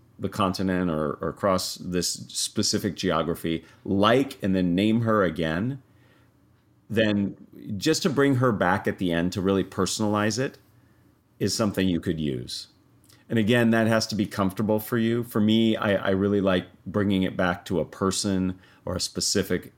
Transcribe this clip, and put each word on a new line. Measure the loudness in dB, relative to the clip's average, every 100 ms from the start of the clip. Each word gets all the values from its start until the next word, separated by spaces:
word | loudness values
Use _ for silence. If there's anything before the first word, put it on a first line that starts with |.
| _ -10
the | -8
continent | 0 0 2 0 0 0
or, | 0 -2 -4
or | -8
across | -2 0 0 -2 -8
this | -6 -4 -2
specific | -6 -10 -6 -6 -2 -2 -2 -2 -4
geography, | -2 0 -2 -4 -4 -4 -6 -16 -4
like," | 2 4 4 2 -4
and | -2 0
then | 2
name | 2 2 2
her | 2 2
again, | 0 0 -2 -2 -4 -6 -14 _ _ _ _ _ _ _ _ _ _
then | 0 2 2 -2 -6 -18 -18 -10 -4
just | 0 0
to | 0
bring | 2 2 4
her | 2
back | 2 2 2 0
at | -2
the | 0
end | 0 0
to | 0
really | 2 2
personalize | 0 -2 -2 0 0 0 0 -2
it | -6 -8 _ _ _ _ _ _ _ _
is | -4
something | 0 0 2 0
you | 0
could | -2 -2
use. | -2 -4 -8 -12 -14 _ _ _ _ -20 _
And | 0
again, | 2 4 4
that | 4 4
has | 2 0
to | -2
be | -4
comfortable | -2 -2 -2 -2 -2
for | -2 -2
you. | 0 -2
For | -2 0
me, | 4 4 4 2
I, | 0
I | 0 2
really | 2 2 2
like | 2 2 -2 -12 -6
bringing | -2 2 2
it | 0 0
back | -2 -2 -2
to | -4
a | -4
person | -2 -2 0 -2 0 -2 -4 -14 -14 -8
or | -6
a |
specific | -6 -4 -2 0 0 -2 -4